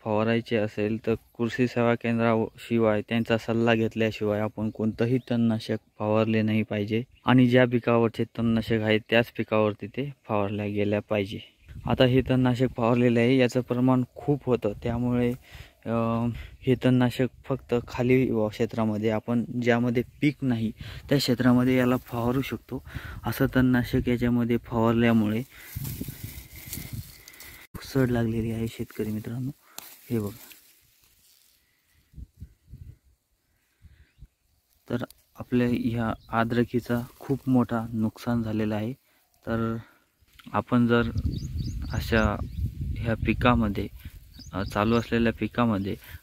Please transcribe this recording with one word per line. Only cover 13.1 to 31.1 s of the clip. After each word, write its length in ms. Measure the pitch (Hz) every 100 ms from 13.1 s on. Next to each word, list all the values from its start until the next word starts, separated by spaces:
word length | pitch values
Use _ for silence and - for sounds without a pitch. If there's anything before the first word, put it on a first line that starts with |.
| 117
आहे, 180 | 117 135
याचं 240 | 123 131
प्रमाण 420 | 117 123 127 127 127 -
खूप 300 | - 143 -
होतं, 280 | 120 104 104
त्यामुळे, 480 | 120 117 123 123 120 123 - - - _ -
अ, 60 | 117 113 113 120 113 - -
हे 160 | - 123
तणनाशक 520 | 127 127 123 - 127 - -
फक्त 280 | 135 - 120 -
खाली 400 | - 123 131 123 113 107
क्षेत्रामध्ये, 600 | - 113 - 110 107 110
आपण 360 | 107 - 120 - 120
ज्यामध्ये 420 | 120 117 123 120 117 -
पीक 140 | 147 143
नाही 300 | 135 117 110 - - - -
त्या 80 | 143
क्षेत्रामध्ये 600 | - 120 127 123 127 127
याला 200 | 123 127
फवारू 440 | - 120 117 131
शकतो. 420 | - 113 - 127 - - - - 117
असं 200 | - 135 131
तणनाशक 540 | 127 123 120 131 127
याच्यामध्ये 480 | 120 120 120 117 120
फवारल्यामुळे 840 | - 117 113 117 117 113 107 110 135 - - - - - - - - - - - - - - - - - - - - - - -
सड 280 | - 135 127
लागलेली 400 | 120 113 113 113
आहे 160 | 113 113
शेतकरी 440 | - 113 - 107
मित्रांनो, 400 | 107 110 120 131 - _ - - - -
हे 80 | 117
बघा. 180 | 101 113 - - _ _ _ _ _